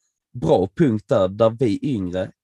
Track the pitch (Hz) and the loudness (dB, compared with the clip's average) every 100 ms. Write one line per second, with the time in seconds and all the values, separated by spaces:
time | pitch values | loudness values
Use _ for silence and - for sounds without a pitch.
0 | _ _ _ 120 160 185 90 - 156 107 | _ _ _ -6 2 2 2 0 2 0
1 | - 120 92 101 113 117 127 98 151 117 | -2 0 0 2 0 2 -2 -2 -4 -4
2 | 90 90 104 _ | -4 -6 -8 _